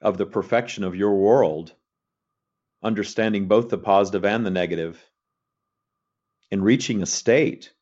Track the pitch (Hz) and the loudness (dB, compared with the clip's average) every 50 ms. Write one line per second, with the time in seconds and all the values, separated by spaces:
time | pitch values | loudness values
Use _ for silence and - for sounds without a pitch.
0 | - 107 98 92 104 98 - 104 95 - 117 117 123 - - - 98 92 90 92 | -2 -2 -2 -2 -4 -4 -4 -6 -4 0 0 -2 -2 -2 -6 -6 -6 -6 -4 -2
1 | 101 104 101 98 98 104 117 139 113 82 78 78 85 - - _ _ _ _ _ | 0 2 2 4 4 4 4 4 4 2 0 -4 -10 -12 -18 _ _ _ _ _
2 | _ _ _ _ _ _ _ _ _ _ _ _ _ _ _ _ - 110 113 101 | _ _ _ _ _ _ _ _ _ _ _ _ _ _ _ _ -4 -4 -2 -2
3 | 101 - - - 110 110 107 101 98 92 104 113 117 117 - 92 - 104 98 98 | -4 -4 -2 -2 0 0 0 0 0 2 2 2 2 0 -4 -4 0 2 4 4
4 | 104 92 95 98 87 101 107 113 113 98 92 90 90 87 85 82 82 82 82 - | 4 2 0 -2 0 0 0 0 -2 -2 -2 -2 -2 -2 -4 -4 -6 -6 -10 -14
5 | _ _ _ _ _ _ _ _ _ _ _ _ _ _ _ _ _ _ _ _ | _ _ _ _ _ _ _ _ _ _ _ _ _ _ _ _ _ _ _ _
6 | _ _ _ _ _ _ _ _ _ - 101 98 95 107 123 131 - - 117 104 | _ _ _ _ _ _ _ _ _ -6 -4 0 2 2 2 2 0 -2 -4 -4
7 | 90 - - - - 120 117 147 156 - - - - - _ _ | -4 -4 -6 -4 0 2 2 2 2 0 -4 -8 -16 -20 _ _